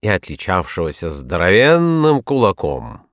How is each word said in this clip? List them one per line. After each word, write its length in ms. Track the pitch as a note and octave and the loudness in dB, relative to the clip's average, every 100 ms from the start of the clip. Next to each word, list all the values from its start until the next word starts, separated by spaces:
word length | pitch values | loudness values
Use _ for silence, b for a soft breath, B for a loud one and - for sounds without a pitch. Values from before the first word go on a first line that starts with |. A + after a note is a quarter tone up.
и 60 | G#2+ | -2
отличавшегося 1040 | F#2+ - D#2+ - F#2 E2 - E2 D2 E2 | -2 -4 -12 -2 -2 -2 -6 -6 -6 -10
здоровенным 1120 | D2 C2 F2 F2 G#2 C3+ E3+ E3+ D#3+ D#3 C#3+ | -10 -6 -2 4 4 6 4 2 2 2 2
кулаком. 840 | - C#3 A2 F#2 D2+ C2+ A#1 - _ | 0 2 2 0 -4 -6 -10 -18 _